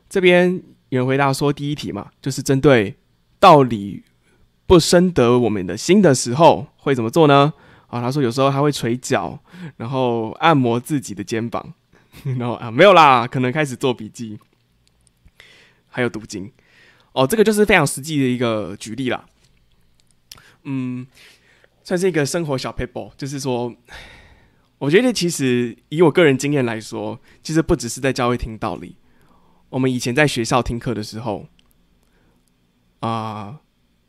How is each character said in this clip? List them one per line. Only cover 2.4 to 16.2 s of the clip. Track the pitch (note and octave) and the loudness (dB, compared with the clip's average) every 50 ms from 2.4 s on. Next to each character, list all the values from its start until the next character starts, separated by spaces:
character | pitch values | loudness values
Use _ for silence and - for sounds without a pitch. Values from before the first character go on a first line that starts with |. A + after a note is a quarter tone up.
| B2+ | -2
针 | - C#3 C3+ | 0 0 2
对 | C#3 D3 C3 A#2 G2+ G2 - _ _ _ _ _ _ _ _ - | 4 4 4 4 2 0 -6 _ _ _ _ _ _ _ _ 4
道 | - F#3 D#3+ C#3+ C3+ | 8 8 10 10 8
理 | B2 A#2 G#2 G2 G2+ - - - _ _ _ _ _ _ _ _ _ _ _ _ | 4 0 -4 -6 -8 -10 -12 -16 _ _ _ _ _ _ _ _ _ _ _ _
不 | - F#3 E3+ | 4 4 4
深 | - - - F3 F3+ F#3 F3 | 6 6 2 4 4 2 2
得 | C#3+ B2 A#2+ B2 B2 | 2 2 4 4 2
我 | A#2+ G#2+ | 2 0
们 | G#2+ G2+ F2+ | -2 -4 -6
的 | F2 F2 | -8 -8
心 | A2 - - F3+ G#3+ | -8 0 2 4 6
的 | F#3+ E3 C3 | 6 6 4
时 | - - B2+ A#2+ | 4 0 -4 0
候 | D3 E3+ D3+ G2+ F2 D3 - _ | 4 4 4 4 4 -2 -12 _
会 | _ - D3+ C#3 | _ -4 -2 -2
怎 | B2 A2 | -2 -2
么 | A2+ | -2
做 | - E3+ D#3+ | 2 4 4
呢？ | C#3+ C#3 C#3 C#3 D3+ - _ _ _ - _ _ _ | 6 6 6 4 4 0 _ _ _ -20 _ _ _
啊， | - A#2+ | -10 -8
他 | A#2+ A#2+ | -6 -4
说 | C3+ D3+ C3+ | -4 -2 -2
有 | A#2 | -2
时 | A#2 C3+ | 0 0
候 | C3+ C#3 | 0 0
他 | C#3 C3+ D3 | 0 0 -2
会 | D3+ C#3 | -2 -2
捶 | - - A2+ B2 | -2 -4 -4 -6
脚， | B2+ - - C3 G#2+ F2+ C#2+ G#2 E3+ _ _ - F3+ F3+ D3+ - | -6 -4 -4 -4 -4 -4 -6 -12 -14 _ _ -20 -18 -18 -18 -14
然 | - A2+ A#2 | -12 -12 -8
后 | C3+ C3 C3 B2 A#2+ A#2 A2 A2 - | -4 -2 -2 -2 -2 -2 -4 -8 -8
按 | - D#3 E3 D#3+ | -2 2 2 4
摩 | C#3 B2 A#2 A#2+ A#2+ | 4 4 2 0 -2
自 | B2 - D#3 C3+ | -2 -4 -6 -6
己 | - - G2+ | -6 -6 -12
的 | F2+ G2+ | -12 -10
肩 | - A#2 A2 A2+ A#2 | -6 -6 -6 -6 -6
膀， | - - - D#3+ - _ _ _ _ _ | -8 -10 -10 -10 -20 _ _ _ _ _
<laughs> | _ _ _ - - C#3 B2 B2+ | _ _ _ -12 -8 -6 -6 -4
然 | A#2+ B2 | -4 -6
后， | A2 | -6
啊， | - - A#2 | -6 -8 -8
没 | A2 C3 F3+ | 2 4 6
有 | G#3 F#3 | 8 8
啦， | E3+ D#3 C#3+ C3 A#2+ A2+ | 8 8 8 6 4 2
可 | A#2+ - C3+ | -2 -4 -2
能 | B2+ B2 | -2 -2
开 | A#2+ D#3 D#3 | -2 -2 -4
始 | C3+ B2 | -4 -6
做 | - - C3 A#2+ | -4 -2 -4 -4
笔 | - A2 G2+ | -4 -8 -16
记， | - - A#2 A2 G#2 G#2+ _ _ _ _ _ _ _ _ _ _ _ _ _ _ _ _ _ _ _ _ - _ - _ _ _ _ _ _ _ | -14 -14 -14 -14 -14 -16 _ _ _ _ _ _ _ _ _ _ _ _ _ _ _ _ _ _ _ _ -20 _ -20 _ _ _ _ _ _ _
还 | - - B2 | -6 -4 -4
有 | A#2 | -4
读 | - A2 | -4 -8